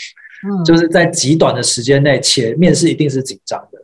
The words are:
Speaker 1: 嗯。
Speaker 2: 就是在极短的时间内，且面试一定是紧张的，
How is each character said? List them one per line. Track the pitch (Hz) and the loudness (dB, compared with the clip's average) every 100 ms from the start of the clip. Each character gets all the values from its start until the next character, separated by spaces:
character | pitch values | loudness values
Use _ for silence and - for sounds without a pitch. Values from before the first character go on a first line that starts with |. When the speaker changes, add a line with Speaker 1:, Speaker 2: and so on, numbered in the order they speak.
| - - - - 190 | -18 -20 -20 -14 -6
Speaker 1:
嗯。 | 196 | -2
Speaker 2:
就 | 165 165 | 2 2
是 | 170 | 2
在 | - 151 | 2 0
极 | - 127 160 | 0 0 2
短 | 143 | 0
的 | 117 | 0
时 | - - | -4 -4
间 | 117 139 | 0 2
内， | 147 127 | 2 0
且 | - - 113 | 0 -2 -2
面 | 156 175 | 2 2
试 | 151 170 | 2 0
一 | |
定 | - 151 | 0 -2
是 | 131 | -4
紧 | - 98 | -6 -12
张 | - - - | -12 -12 -12
的， | - | -20